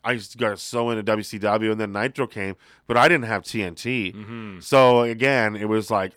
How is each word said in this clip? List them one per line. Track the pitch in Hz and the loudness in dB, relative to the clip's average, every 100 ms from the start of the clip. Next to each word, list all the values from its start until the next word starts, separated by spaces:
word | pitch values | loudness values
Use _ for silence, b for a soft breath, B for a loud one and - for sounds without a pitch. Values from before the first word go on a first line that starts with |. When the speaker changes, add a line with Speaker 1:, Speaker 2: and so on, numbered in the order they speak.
Speaker 1:
I | 113 | -4
s-, | 123 98 117 | -4 -6 -4
got | 113 101 | -2 -2
so | - 120 117 | -6 -2 -2
into | 113 | -2
W | 104 107 | 0 -2
C | 104 104 | -2 -4
W, | 104 107 110 | 0 2 0
and | 110 | -2
then | 104 | -4
Nitro | 101 123 135 123 | -4 -4 -4 -6
came, | - 95 95 b b - | -4 -8 -8 b b 0
but | 120 | 4
I | 147 | 6
didn't | 170 | 4
have | 113 107 | 0 -4
T | - 117 | -4 -6
N | 92 | -6
T. | 85 117 127 95 | -6 -6 -4 -6
Speaker 2:
Mm-hmm. | 104 107 117 107 92 | -10 -14 -14 -14 -16
Speaker 1:
So | - 135 127 120 | 2 6 8 6
again, | 117 113 135 135 107 104 | 2 0 0 2 0 -2
it | 107 | 0
was | 110 101 | 0 0
like, | 107 95 | -2 -2